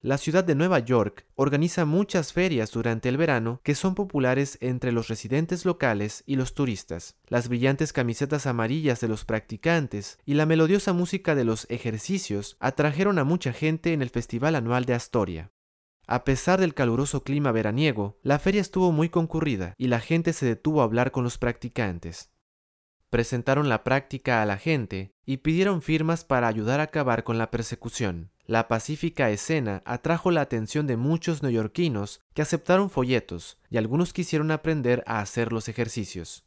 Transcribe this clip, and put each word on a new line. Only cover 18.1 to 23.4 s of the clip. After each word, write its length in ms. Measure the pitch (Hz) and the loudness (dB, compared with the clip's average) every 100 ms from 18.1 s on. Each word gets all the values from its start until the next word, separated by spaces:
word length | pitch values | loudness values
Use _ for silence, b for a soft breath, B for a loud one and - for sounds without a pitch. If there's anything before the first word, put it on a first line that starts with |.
| - | -4
la 160 | 135 143 | 0 2
feria 220 | 190 202 | 2 2
estuvo 320 | 185 185 180 | 0 2 4
muy 160 | 151 165 | 4 2
concurrida 680 | 175 165 160 156 107 90 - | 2 0 0 0 -2 -4 -2
y 120 | 127 | 0
la 100 | 120 | 0
gente 360 | - 165 170 | 2 0 2
se 120 | 156 127 | 0 0
detuvo 360 | 113 156 156 | 0 2 4
a 20 | |
hablar 260 | 117 117 127 | 4 4 2
con 140 | 135 | 0
los 120 | 120 - | -2 -2
practicantes. 920 | 120 120 131 - 107 87 85 82 - _ _ _ _ _ _ _ _ | -4 -4 -6 -4 -4 -4 -10 -12 -18 _ _ _ _ _ _ _ _
Presentaron 580 | 117 117 123 | -2 0 -2